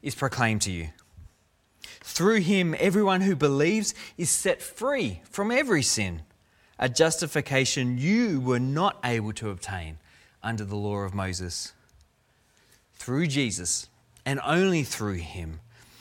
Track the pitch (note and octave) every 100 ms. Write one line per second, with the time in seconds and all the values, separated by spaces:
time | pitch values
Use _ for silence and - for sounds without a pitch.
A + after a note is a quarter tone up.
0 | C#3+ - C3+ - A#2 G#2+ G2 F2 D#2 -
1 | _ - - _ _ _ _ _ - -
2 | - - F#3 A3+ E3+ G3 F3 D#3 F#3+ F#3+
3 | G3 F#3 F#3+ D#3 D3 C#3 D#3+ A3 G#3 -
4 | - - E3+ - F#3+ D#3 - - F4 C#4
5 | C#3 E2+ - - G#3 B3 C#4 E3+ A#2+ -
6 | F#2+ E2+ D#2 _ _ _ _ - B2+ B2
7 | D#3+ D#3 D#3+ D#3 - C3+ C3 - B2 B2
8 | D3+ A3 A#3 C#3+ B2+ B2 C3 D3 F#3+ -
9 | B2 A#2 G#2+ G#2+ A2 F#2 - F#2+ D#2+ D#2
10 | _ - _ _ A2 A2 G2+ G#2 G#2 G2+
11 | G2 G2 F#2+ F2+ F2+ - - - _ _
12 | _ _ _ _ _ _ _ _ _ -
13 | - C3+ E3+ C#3 B2 E2+ F2+ - - _
14 | _ _ C3 C#3 - E3 F#3+ E3+ C3 -
15 | G#2+ F#2 E2 F#2 D#2+ D#2+ - - - -